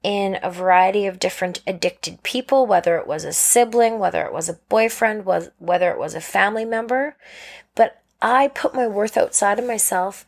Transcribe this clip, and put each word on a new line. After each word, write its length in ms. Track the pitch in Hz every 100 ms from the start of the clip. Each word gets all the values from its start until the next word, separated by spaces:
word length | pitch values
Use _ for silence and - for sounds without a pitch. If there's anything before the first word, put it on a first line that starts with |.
in 360 | 196 202 196 190
a 80 | -
variety 560 | 180 185 180 185 208 196
of 120 | 185
different 420 | 185 - 180 180 -
addicted 560 | 180 180 - - 180
people, 440 | - 247 247 269 247
whether 300 | 185 170 165
it 100 | -
was 180 | 156
a 80 | 147
sibling, 680 | 147 - - 233 233 226 226
whether 260 | 185 -
it 80 | -
was 160 | 143 165
a 120 | 165 -
boyfriend, 560 | 220 226 - 226 214
was, 260 | 190 175 170 _
whether 320 | 170 175 180
it 80 | -
was 160 | 151
a 60 | 160
family 440 | - 196 196 220
member, 520 | 226 226 226 254 294 - - - - - _ - 233 - _ -
I 240 | 220 254 277
put 260 | 277 269
my 140 | 262 233
worth 300 | 202 214 -
outside 400 | - - 202 208
of 80 | 247
myself 580 | 220 - 185 185 -